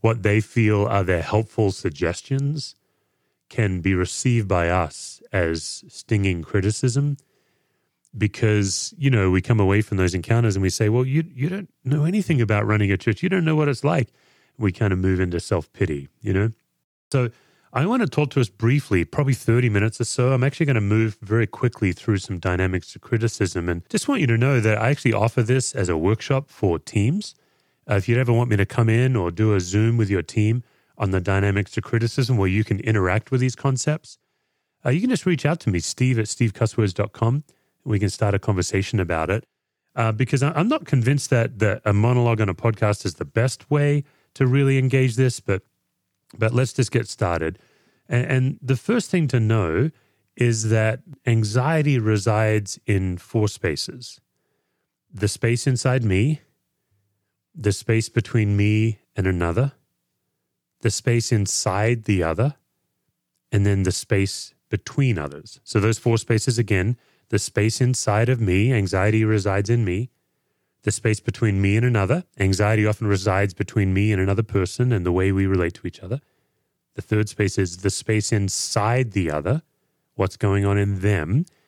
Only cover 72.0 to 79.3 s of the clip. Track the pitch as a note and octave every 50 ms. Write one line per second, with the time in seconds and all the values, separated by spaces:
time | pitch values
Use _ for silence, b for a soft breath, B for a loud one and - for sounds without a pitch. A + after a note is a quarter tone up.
72 | F#2+ F#2 C#3+ F3+ - _ _ - G2 F#2+ F#2+ F#2 G#2 G#2 A2 G#2+ G#2+ G#2+ G#2 -
73 | A2+ G#2 G2+ F#2 F#2 G#2 F#2 G2 G#2 G2+ F2 - G2+ - - A2 G2 F#2+ F#2+ G2
74 | G#2 A2 G#2 F#2 F#2+ F#2+ G2 G#2+ A2 - G2 G2+ F#2 - - - B2 B2+ A#2 F#2+
75 | F2 F2+ F2 F#2 F#2 G2 F#2+ G2 G2 F#2+ F#2+ F2+ E2+ E2 - - - A#2 - -
76 | - F#2 A#2 D3 - _ _ _ _ _ _ _ _ _ _ _ _ _ _ -
77 | - - G#2+ G#2+ A2 G2+ - - G#2 F#2 - - F#2+ E2+ F2 F2+ F#2+ G2 - -
78 | - - G#2+ G#2+ - - A#2 G#2 G2+ F#2 - - - - - A2 G2+ A2+ A#2+ C3
79 | C3 A2 G2 G2+ E2+ D#2